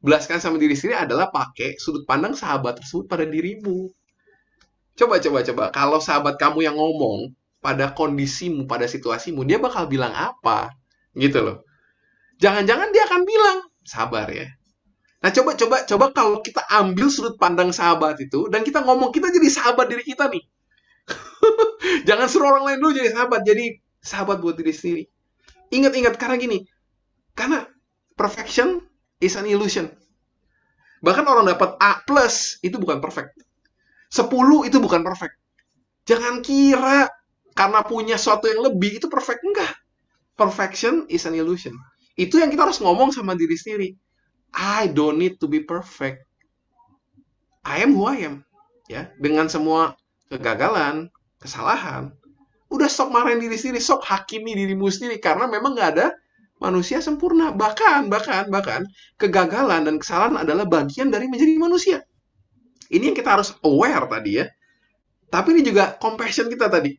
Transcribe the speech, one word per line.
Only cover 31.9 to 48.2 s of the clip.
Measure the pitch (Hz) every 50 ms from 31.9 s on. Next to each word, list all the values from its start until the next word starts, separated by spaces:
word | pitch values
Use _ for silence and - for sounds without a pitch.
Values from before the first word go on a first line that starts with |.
| 196 - -
plus | - 285 285 254 220 - - - - - _
itu | - 185 185
bukan | 226 185 165 147 131
perfect. | 147 156 - 151 135 - _ _ _ _ _ _ _ _ _ _ _ _ _ _ _ _
Sepuluh | - - 233 - 269 247 254 269 302 302 277 240
itu | 277
bukan | 269 220 - 196 165
perfect. | 165 180 185 175 - - _ _ _ _ _ _ _ _ _ _ _ _ _ _ _
Jangan | - 233 233 240 240 247 247 247
kira | - 277 277 277 277 269 254 262 262 277 285 269 269 - _ _ _ _ _ _ _ _
karena | - 196 196 208 214
punya | 208 214 226 226 220 226 226 208
sesuatu | - 226 214 214 220
yang | 226 220 220
lebih | 247 269 214 180 185 208 208 226
itu | - 320
perfect. | - 262 - - 240 233
Enggak. | - 381 415 427 339 - - _ _ _ _ _ _ _ _ _ _ _ _
Perfection | - 214 190 190 - 196 190 - - - 233 302 330 302 -
is | 165 170 -
an | 165
illusion. | 165 165 160 165 180 175 - 135 117 123 - _ _ _ _ _
Itu | _ - 180 180 -
yang | 311 330 285
kita | 294 302 - 381
harus | - - -
ngomong | 185 175 208 262 277
sama | 277 254 208 190
diri | 185 175 165 160 165
sendiri. | 165 - 220 214 208 190 185 190 _ _ _ _ _ _ _ _ _ _ _ -
I | - 185 196 208 214 214
don't | 180 143 147 151 151 151 160
need | 180 180 185 _
to | - 143
be | 151 156 151
perfect. | - 170 175 180 - - - 139 135 131 131 _ _ _ _ _ _ _ _ _ _ _ _ _ _ _ _ _ _ _ _ _ _ _ _ _ _ _ _ _
I | - 143 165
am | 214 277 285
who | 190 196
I | 233 277 247